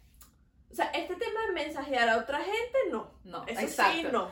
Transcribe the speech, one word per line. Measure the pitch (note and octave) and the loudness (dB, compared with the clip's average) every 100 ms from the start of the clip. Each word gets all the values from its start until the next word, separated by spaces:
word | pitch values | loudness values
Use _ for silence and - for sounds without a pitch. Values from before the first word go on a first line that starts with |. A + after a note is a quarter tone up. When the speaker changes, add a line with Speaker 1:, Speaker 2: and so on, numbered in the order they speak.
| - - - _ _ _ - | -20 -20 -20 _ _ _ -10
Speaker 1:
o | |
sea, | - - | -2 0
este | D#4 E4 F4+ | 0 -4 -4
tema | A4 G4+ G4+ | -4 -2 -2
de | |
mensajear | E4 D4+ C4 C#4+ B3 A#3 | -2 -4 -6 -2 2 4
a | A3+ | 4
otra | A#3 D4 | 2 -2
gente, | F4+ A4+ A#4+ C5+ G4 | -2 -2 0 2 2
no. | A3+ - - | -2 -6 -16
Speaker 2:
No, | F3+ E3+ - | -12 -10 -6
Speaker 1:
Eso | A#3+ | -4
Speaker 2:
exacto. | A3 - G3 | -2 4 4
Speaker 1:
sí, | A3+ G#3 | 4 0
no. | A3+ F3+ | 0 -2